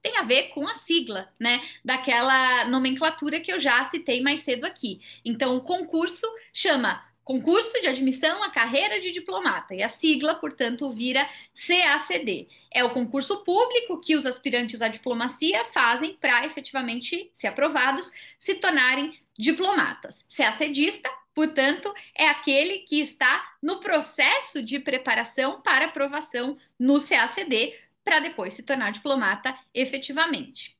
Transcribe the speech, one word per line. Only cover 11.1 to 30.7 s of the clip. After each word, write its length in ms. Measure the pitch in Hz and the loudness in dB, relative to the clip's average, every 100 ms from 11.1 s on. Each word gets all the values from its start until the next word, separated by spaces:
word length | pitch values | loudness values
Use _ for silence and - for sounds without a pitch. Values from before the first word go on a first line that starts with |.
| 254 294 - - | 0 0 -6 -10
C 220 | - - 349 | -2 2 4
A 160 | 330 294 | 4 2
C 220 | - 349 | 2 -2
D. 260 | 254 165 - - _ | -2 -6 -8 -20 _
É 120 | - | 0
o 60 | 247 | 2
concurso 480 | 247 240 277 262 403 | 0 -2 -2 -2 -4
público 600 | - 370 494 494 466 359 | 0 2 2 0 -2 -8
que 160 | - | 0
os 100 | 311 | 0
aspirantes 560 | 269 247 277 240 233 226 | 2 -2 -2 -2 -2 -2
à 60 | 226 | -4
diplomacia 760 | 220 262 233 247 - 320 415 | -4 -4 -2 -2 0 2 0
fazem 500 | 466 - 240 - 311 - | 0 2 4 4 -2 -2
pra 260 | 294 240 294 | 2 2 2
efetivamente, 840 | 302 269 269 240 233 240 339 415 | -8 -8 -6 -6 -6 -6 -6 -8
se 160 | - 202 | -6 -4
aprovados, 640 | 226 294 285 254 269 - - - _ | 0 0 4 2 0 -6 -8 -20 _
se 160 | - 349 | 0 2
tornarem 560 | 370 302 254 269 302 - _ - | 2 4 4 2 -2 -8 _ -2
diplomatas. 880 | 233 330 370 381 139 - - - - | 0 2 2 2 0 -4 -6 -6 -4
C 160 | - | 0
A 80 | 233 | 2
C 160 | - 302 | 2 -2
dista, 420 | 277 311 403 508 523 _ | 2 0 0 -8 -12 _
portanto, 580 | - 311 294 269 359 403 403 - - | -2 0 2 2 0 -6 -10 -14 0
é 120 | 302 | 2
aquele 520 | 285 - 269 330 392 | 2 2 2 2 -2
que 200 | - 294 | -2 -2
está 560 | 294 - 254 294 - _ | -2 0 2 2 -4 _
no 200 | 294 381 | -6 -6
processo 840 | - 320 - - 262 508 - 302 | 0 0 0 2 2 2 -2 -6
de 160 | 226 269 | -6 -6
preparação 840 | - 254 262 220 - - 262 - | -4 -4 0 -2 0 0 -2 -2
para 240 | - 269 320 | 2 2 2
aprovação 720 | 311 277 285 311 240 254 294 _ _ | -2 -4 -4 -6 -4 -6 -8 _ _
no 220 | 254 285 | 4 4
C 160 | 285 285 | 4 4
A 100 | 226 | 2
C 180 | - | 0
D, 320 | 339 262 - - _ _ | 0 0 0 -6 _ _
pra 160 | - 311 | 0 2
depois 340 | 320 - 277 | 0 -6 -8
se 80 | - | -10
tornar 300 | - 269 208 | -4 -2 -2
diplomata 600 | 214 294 269 202 208 262 262 _ | -4 -2 0 2 0 -4 -8 _
efetivamente. 1000 | 240 262 277 269 285 339 233 131 - - | -4 -2 -4 -6 -2 0 -2 -8 -14 -16